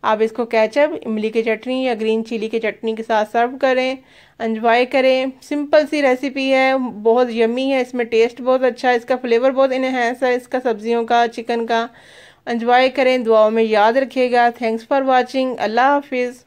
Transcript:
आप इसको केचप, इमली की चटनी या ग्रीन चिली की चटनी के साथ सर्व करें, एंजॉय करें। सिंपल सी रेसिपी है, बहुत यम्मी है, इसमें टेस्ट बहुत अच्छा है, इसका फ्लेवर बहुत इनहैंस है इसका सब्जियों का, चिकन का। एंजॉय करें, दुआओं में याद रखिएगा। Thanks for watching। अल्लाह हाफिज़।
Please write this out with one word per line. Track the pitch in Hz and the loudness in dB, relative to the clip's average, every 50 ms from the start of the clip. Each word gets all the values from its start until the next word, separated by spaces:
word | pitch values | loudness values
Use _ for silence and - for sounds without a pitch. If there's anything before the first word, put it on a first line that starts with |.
| - | 0
आप | - 220 208 220 | -2 0 0 0
इसको | 220 220 - 240 | -2 -2 -6 -6
केचप, | 226 - 226 220 220 220 294 294 302 339 - - | -2 0 0 0 2 2 0 0 0 0 -6 -8
इमली | - 220 214 214 220 | -6 -6 -4 -4 -2
की | 214 233 226 | -2 -2 0
चटनी | 233 220 214 220 247 254 262 262 | 0 -2 -4 -4 -6 -4 -4 -2
या | 254 240 | -2 -4
ग्रीन | 208 220 220 220 220 226 | -2 -2 -2 -2 -2 -2
चिली | 226 240 226 208 220 | -4 -6 -6 -6 -4
की | 226 226 | -4 -4
चटनी | 220 214 208 - - 226 220 | -4 -4 -6 -4 -6 -6 -6
के | 220 220 | -6 -6
साथ | - 233 214 214 | -2 -2 -2 -2
सर्व | 214 - 233 233 247 262 | 0 0 0 0 0 -2
करें, | 262 277 262 262 254 254 262 262 262 262 _ _ - - _ _ _ | -2 0 0 0 0 -2 -4 -4 -8 _ _ _ -20 -20 _ _ _
एंजॉय | 233 226 226 220 220 233 226 240 247 | -6 -6 -4 -2 2 2 2 2 2
करें। | 254 262 269 254 262 262 262 262 269 262 - - | 2 0 2 2 2 2 2 -2 -4 -8 -10 -10
सिंपल | - 294 294 294 285 311 302 302 | -8 -6 -6 -2 2 2 2 2
सी | 285 - 302 | 2 -2 0
रेसिपी | 285 262 254 254 269 277 254 277 269 269 | 2 2 2 0 -2 -6 -6 -4 -2 0
है, | 269 262 262 262 262 269 | 2 2 2 2 2 0
बहुत | 254 240 185 208 208 226 226 247 254 247 226 | -2 -6 -8 -2 0 2 2 2 2 0 0
यम्मी | 226 226 226 233 254 262 269 | 0 0 0 0 -2 -2 0
है, | 269 262 247 | 0 -2 -2
इसमें | 254 - 247 240 | -4 -4 -6 -6
टेस्ट | 226 226 220 226 233 233 - | -2 2 2 2 2 0 -4
बहुत | 247 247 254 262 254 | -2 0 0 2 2
अच्छा | 254 233 247 - 254 | 0 -2 0 0 0
है, | 247 | 0
इसका | 240 240 - 262 | 0 0 -2 -4
फ्लेवर | 254 254 247 226 233 247 262 | -4 0 0 0 2 2 0
बहुत | 262 254 269 269 254 | 2 2 0 0 2
इनहैंस | 262 262 262 254 254 240 233 247 247 277 | -2 -2 -2 -2 -2 -2 -2 -2 -2 -2
है | 254 247 | -2 -2
इसका | 247 254 - - 254 | -2 -4 -4 -6 -4
सब्जियों | 254 254 226 208 208 226 233 233 233 | -2 -2 -4 -4 -2 -2 -2 -2 0
का, | 226 240 233 233 233 | 0 2 2 2 0
चिकन | 233 - 226 226 233 233 233 | -2 -8 -6 -4 -4 -4 -2
का। | 226 233 226 226 247 - - - - - - - - - _ _ - | -2 -2 -2 -2 -4 -10 -20 -20 -20 -20 -20 -20 -20 -20 _ _ -6
एंजॉय | 240 233 226 233 247 247 262 262 | -6 -4 0 4 4 4 4 2
करें, | 254 285 262 254 254 254 240 | 2 2 2 2 2 0 2
दुआओं | 226 220 220 214 214 | 2 4 4 4 4
में | 220 226 226 | 4 2 2
याद | 220 214 214 202 220 233 | 2 4 4 4 4 4
रखिएगा। | 269 269 254 - 262 254 247 233 240 240 240 233 | 2 -2 -2 -2 -2 0 2 2 2 2 2 0
Thanks | - 247 220 226 226 226 | 0 -4 -4 -4 -4 -4
for | _ 285 277 269 | _ -2 0 2
watching। | 262 262 254 247 247 - 269 262 254 240 - | 2 2 2 2 0 -2 -2 -2 -2 -4 -4
अल्लाह | - 208 214 233 254 269 285 | -4 -2 0 2 2 2 2
हाफिज़। | 285 285 - 269 247 247 247 247 254 _ | 0 -2 -4 -4 -4 -4 -4 -6 -12 _